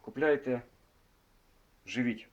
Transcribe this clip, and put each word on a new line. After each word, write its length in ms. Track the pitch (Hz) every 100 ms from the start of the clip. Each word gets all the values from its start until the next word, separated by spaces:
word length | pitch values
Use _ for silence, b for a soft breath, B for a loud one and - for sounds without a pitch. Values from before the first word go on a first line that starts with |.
купляйте, 600 | - 131 151 143 131 120 - _ _ _ _ _ _ _ _ _ _ _ -
живіть. 420 | 120 120 110 -